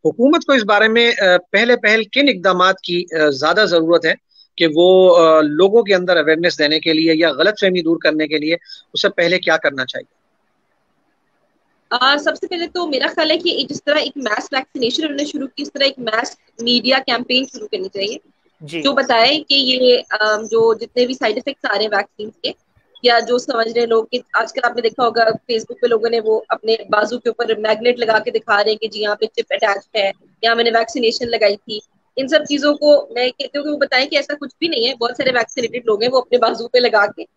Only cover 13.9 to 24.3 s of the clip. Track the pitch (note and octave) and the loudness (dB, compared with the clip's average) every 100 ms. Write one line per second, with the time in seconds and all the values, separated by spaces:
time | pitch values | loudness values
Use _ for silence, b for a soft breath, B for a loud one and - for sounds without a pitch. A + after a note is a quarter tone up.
13.9 | D4 C#4+ C#4+ A#3 A3 - C4 - C#4+ A#3+ | -2 -2 -6 -6 -6 -4 -6 -6 -4 -4
14.9 | B3+ D#4 C#4 D4 C#4+ C4+ - C#4+ C4+ C#4 | -2 -4 -4 -6 -6 -10 -10 -12 -4 -4
15.9 | C4+ A#3 A3 - - _ - A#3 A#3+ A3 | -4 -6 -6 -6 -14 _ -8 -2 0 2
16.9 | C4+ C4+ A#3+ B3 B3+ C4+ A#3+ G#3+ G3+ F#3+ | -2 0 -6 -2 -4 -4 -12 -10 -8 -8
17.9 | G3 G3 D4 _ _ _ _ D3+ D#3+ C4 | -8 -8 -8 _ _ _ _ -12 -4 -2
18.9 | C4+ C4+ A#3 A#3+ D4+ D4+ C#4 C4 B3+ B3+ | -2 2 2 4 2 0 0 0 2 4
19.9 | B3 - G#3 G#3+ G#3+ A3 A3+ A3+ A3 A#3 | 2 0 -2 0 -2 -2 2 2 0 -4
20.9 | B3 B3 B3+ A#3+ G#3+ C#4 C4+ B3+ G3+ G#3+ | -2 -2 0 -2 -2 -6 -8 -4 -2 0
21.9 | G3+ G3+ - G#3+ _ - - _ _ _ | -2 -4 -12 -16 _ -12 -12 _ _ _
22.9 | _ A#3+ A#3 A3 B3 D4 A#3 A3+ A3+ A#3 | _ 2 2 2 -4 -2 -2 -2 0 0
23.9 | A3+ A3 B3 - | 0 0 -8 -4